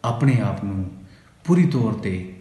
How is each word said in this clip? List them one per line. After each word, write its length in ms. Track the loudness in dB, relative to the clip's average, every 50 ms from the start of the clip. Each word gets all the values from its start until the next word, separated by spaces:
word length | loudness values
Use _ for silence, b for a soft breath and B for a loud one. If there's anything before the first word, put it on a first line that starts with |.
| -2
ਆਪਣੇ 360 | -4 -2 2 2 4 4 4
ਆਪ 240 | 2 0 -2 -4 -6
ਨੂੰ 200 | -6 -4 -4 -6 -8 -10 -16 B B B B B B B B _
ਪੂਰੀ 200 | 2 4 4 4
ਤੌਰ 260 | 4 2 2 0 0 -2
'ਤੇ 180 | -2 -4 -6 -6 -6 -8 -10 -14 -18